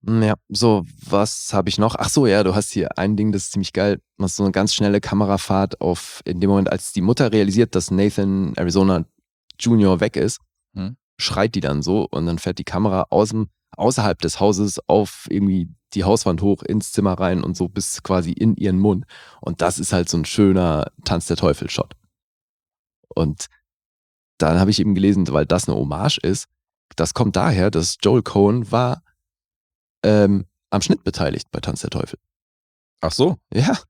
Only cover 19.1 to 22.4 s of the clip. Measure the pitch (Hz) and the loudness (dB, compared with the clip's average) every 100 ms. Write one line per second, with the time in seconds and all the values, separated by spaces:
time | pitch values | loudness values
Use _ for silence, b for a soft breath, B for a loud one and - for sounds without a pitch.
19.1 | B B B - 85 85 - - - 90 | B B B -10 -2 -2 -2 -2 -2 0
20.1 | 85 76 - 101 95 87 76 - _ - | -2 -2 2 4 4 2 0 -4 _ -4
21.1 | 87 - 85 87 71 - - - - _ | -4 -2 0 0 0 -4 -6 -6 -10 _
22.1 | _ _ _ | _ _ _